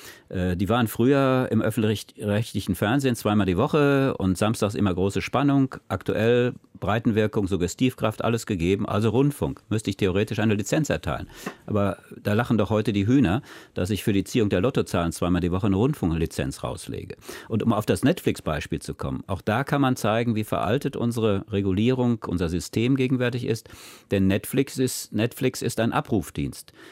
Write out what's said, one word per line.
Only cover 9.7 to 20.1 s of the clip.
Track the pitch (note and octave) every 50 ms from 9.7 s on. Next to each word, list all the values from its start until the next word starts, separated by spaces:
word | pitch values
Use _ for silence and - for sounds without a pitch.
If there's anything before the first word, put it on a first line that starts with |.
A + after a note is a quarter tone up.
| G#2 A2 - G#2+
ich | G2
theoretisch | - G#2+ F#2 F2 G2 A2 - A2
eine | - G#2 A2 G#2
Lizenz | G2+ G#2 - - D#3 D3+ -
erteilen. | - - - E2 C2 - - - - - - - - - -
Aber | - G#2 G2+ G2+ G2 F#2+ - - - - -
da | - G2+ G#2
lachen | A2 A#2+ - A#2+ G#2
doch | G2+ -
heute | A2 G#2+ G#2+ B2 G2+
die | G2+ G2
Hühner, | A2 B2+ C#3+ A#2+ E2 F2+ C#3 - - - - - - _
dass | F#2+ F#2 F#2+
ich | G#2+ F#2 -
für | A#2 G2+
die | G2 F#2+
Ziehung | - - B2 G#2+ G2+
der | G2+ F2+
Lottozahlen | F#2+ - - A#2+ G2 - - F2+ E2+ E2+
zweimal | - - F#2 F2 F2+ F2
die | F2 F2
Woche | F2 F#2+ A2
eine | G2+ F#2+
Rundfunklizenz | F#2+ A2+ C#3+ D3+ - - E2+ D#2+ E2 E2 - - - D2 C2+ - - -
rauslege. | B1 B1+ - - A#1 A1+ G1+ - - - - - - - - -
Und | - A2 G#2 -
um | A2+ G#2
auf | G#2 -
das | - G#2 - -
Netflix-Beispiel | C3+ F3 - - A#2 - - - E2+ D2+ C#2+ - - D#2+ -
zu | - - C#2+
kommen, | - - C#2 C2 G#1+ -
auch | - F#2+ -
da | - A2 G#2 B2 C#3
kann | - C#3+ C#3+
man | C#3 C3 B2+
zeigen, | - - G#2+